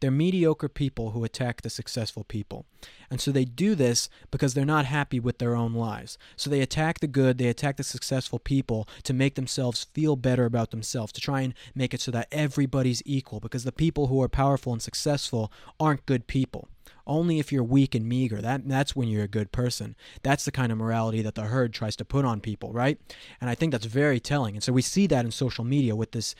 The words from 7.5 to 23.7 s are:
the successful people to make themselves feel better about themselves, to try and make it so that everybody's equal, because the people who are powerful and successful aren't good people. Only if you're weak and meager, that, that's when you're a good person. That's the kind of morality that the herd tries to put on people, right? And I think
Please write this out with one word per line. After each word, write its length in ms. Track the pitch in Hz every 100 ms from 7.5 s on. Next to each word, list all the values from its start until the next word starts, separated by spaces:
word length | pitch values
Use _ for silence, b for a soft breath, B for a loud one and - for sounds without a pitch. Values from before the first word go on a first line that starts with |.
| 117 147 139
the 80 |
successful 540 | 139 127 - 135 - 120
people 500 | - 135 131 113 107 B
to 100 | -
make 220 | 131 139 143
themselves 480 | 131 - 127 113
feel 320 | - - 156 139
better 280 | 123 127
about 260 | 120 117 113
themselves, 420 | 113 110 131 107
to 80 | -
try 220 | - 139
and 120 | 131 120 B
make 200 | - 127
it 60 | 127
so 100 | -
that 180 | 120 117
everybody's 680 | 151 151 135 139 135 127 120 -
equal, 340 | 139 - 107
because 240 | 110 135
the 80 | 127
people 360 | - 165 147 139
who 120 | 135
are 80 | 123
powerful 440 | - 139 139 -
and 100 | 117
successful 680 | - - 151 143 - 120 107 B B B
aren't 280 | 156 143 -
good 200 | 127 -
people. 420 | 135 131 - - - b b b
Only 320 | 151 175 160
if 140 | 143
you're 100 | 139
weak 320 | 117 135 135
and 140 | 127 113
meager, 320 | 123 127 104
that, 260 | 113 135 139
that's 300 | 135 139 -
when 120 | 117
you're 160 | 107
a 40 | 104
good 240 | 107 104
person. 420 | - 123 - 110 110 B B
That's 240 | 135 143 -
the 40 |
kind 220 | 135 123
of 60 | 110
morality 420 | 110 113 113 110
that 120 | 107
the 80 | 110
herd 320 | 107 127 120
tries 220 | 104 110 -
to 80 |
put 200 | 104 139
on 160 | 135 110
people, 320 | 110 101 104
right? 260 | 110 127 156 - B B B
And 100 | 123
I 40 |
think 180 | 120 165